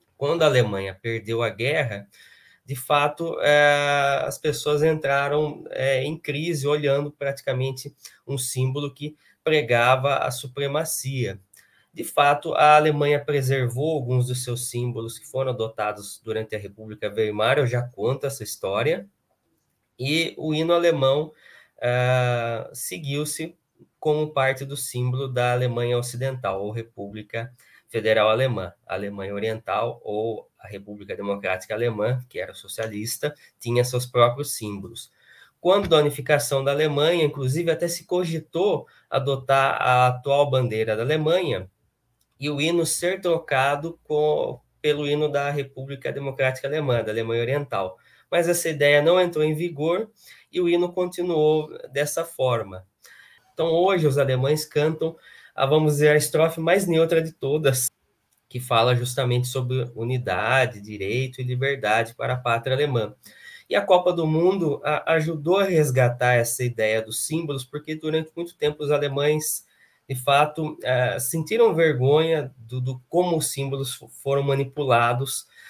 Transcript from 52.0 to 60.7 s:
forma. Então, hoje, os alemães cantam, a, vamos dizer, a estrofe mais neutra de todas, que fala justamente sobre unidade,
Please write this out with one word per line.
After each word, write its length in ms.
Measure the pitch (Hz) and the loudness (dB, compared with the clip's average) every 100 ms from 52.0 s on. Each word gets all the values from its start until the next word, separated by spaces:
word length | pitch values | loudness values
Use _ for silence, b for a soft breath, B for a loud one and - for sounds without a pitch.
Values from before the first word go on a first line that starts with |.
| 147 - 170 | -2 -2 -6
forma. 640 | - 131 120 98 92 - _ B B B B _ | -2 0 0 -2 -12 -16 _ B B B B _
Então, 140 | - 165 | -4 0
hoje, 400 | 165 190 185 156 | 4 4 4 2
os 100 | 135 | 2
alemães 480 | 131 127 135 151 - | 2 2 2 0 0
cantam, 500 | 147 151 156 160 165 B B B | 0 0 0 -4 -6 B B B
a, 120 | - 135 | -2 2
vamos 280 | 156 156 | 4 4
dizer, 160 | 147 151 | 4 4
a 80 | 151 | 4
estrofe 420 | 147 151 165 165 | 2 2 2 2
mais 280 | 165 190 175 | 2 2 4
neutra 340 | 160 165 165 | 2 4 2
de 100 | 160 | 0
todas, 600 | - 135 151 143 127 - - _ _ _ _ _ | -6 -2 2 2 2 -2 -8 _ _ _ _ _
que 100 | 123 | -12
fala 360 | - 117 120 123 | 0 2 4 2
justamente 520 | 123 - 123 123 123 | 0 -2 0 0 0
sobre 420 | 135 123 131 127 110 | -4 -2 -4 -4 -6
unidade, 880 | 120 127 101 90 107 131 123 | -4 -2 -2 -2 2 2 2